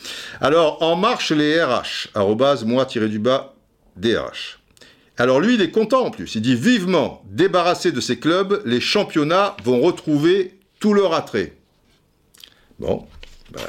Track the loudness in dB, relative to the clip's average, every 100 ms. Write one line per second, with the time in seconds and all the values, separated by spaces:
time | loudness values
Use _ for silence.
0 | -16 -14 -14 -4 0 4 2 0 -2 0
1 | 0 -2 -2 0 2 2 0 -2 -4 -10
2 | -6 -2 0 2 2 2 0 0 -2 -2
3 | -2 -2 0 0 -4 _ _ _ _ -6
4 | -2 -2 -4 -10 -14 -16 _ _ -20 _
5 | _ -2 2 2 2 2 2 0 2 2
6 | 0 -6 -8 -4 0 2 4 2 2 0
7 | 0 -4 -14 0 2 4 2 0 0 -2
8 | -4 -2 0 0 0 -2 0 -2 0 0
9 | 0 0 0 2 0 -2 0 2 2 0
10 | -2 2 2 2 0 -8 _ _ 2 4
11 | 2 0 -2 -4 -4 -8 _ _ _ _
12 | _ _ _ _ -20 _ _ _ -6 -6
13 | -6 -20 -20 -20 -20 -14